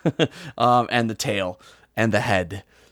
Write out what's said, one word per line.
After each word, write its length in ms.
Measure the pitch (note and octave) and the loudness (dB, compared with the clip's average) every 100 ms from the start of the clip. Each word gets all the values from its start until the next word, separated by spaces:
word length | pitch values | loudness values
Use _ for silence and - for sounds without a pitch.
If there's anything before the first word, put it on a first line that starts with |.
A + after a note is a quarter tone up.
<laughs> 540 | D#3+ - D#3 - D3+ - | -4 0 -2 -4 -12 0
um, 300 | A#2+ B2 A2+ | 2 4 2
and 200 | A#2+ A#2 | 0 -2
the 40 | G#2+ | -4
tail 460 | - G2+ F#2 F2+ - - _ - | -4 -4 -4 -8 -18 -20 _ -2
and 160 | A2 | 0
the 80 | G#2 | 0
head. 420 | A#2+ F#2+ F2 G2 - _ _ | 0 0 -2 -8 -14 _ _